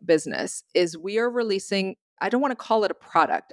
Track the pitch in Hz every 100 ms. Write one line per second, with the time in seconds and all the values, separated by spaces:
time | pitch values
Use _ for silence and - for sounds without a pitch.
0 | - 156 151 - - - _ - 175 160
1 | 185 214 240 240 226 196 - 196 190 -
2 | _ - 190 240 277 240 - 220 202 -
3 | - 170 151 - -